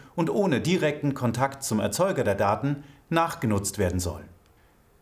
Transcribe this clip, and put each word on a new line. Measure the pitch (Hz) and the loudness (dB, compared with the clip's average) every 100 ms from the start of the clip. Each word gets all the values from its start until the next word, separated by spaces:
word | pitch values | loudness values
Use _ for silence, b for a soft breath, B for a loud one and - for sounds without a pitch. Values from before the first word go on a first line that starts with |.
| B | B
und | - 165 | -2 0
ohne | - 190 120 | 2 2 2
direkten | 127 185 151 147 147 | 2 2 2 0 -4
Kontakt | 135 120 117 135 - | 0 -2 0 -2 -2
zum | - 107 | -2 0
Erzeuger | 101 127 190 165 | 0 0 0 2
der | 104 98 | 0 2
Daten | 101 110 143 143 B B B | 2 2 0 -4 B B B
nachgenutzt | 165 165 - 113 101 104 - | 0 0 -2 0 0 -2 -2
werden | 90 90 | 0 0
sollen. | 87 - - - _ b b b b b | -4 -6 -14 -20 _ b b b b b